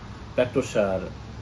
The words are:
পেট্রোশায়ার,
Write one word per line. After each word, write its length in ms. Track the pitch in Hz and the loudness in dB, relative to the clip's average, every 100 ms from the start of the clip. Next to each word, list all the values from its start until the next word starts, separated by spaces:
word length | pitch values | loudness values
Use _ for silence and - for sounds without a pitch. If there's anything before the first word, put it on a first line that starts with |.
| - - - - | -12 -12 -4 2
পেট্রোশায়ার, 640 | 127 139 - 113 98 92 90 - - - | 4 2 2 2 4 2 -2 -8 -12 -12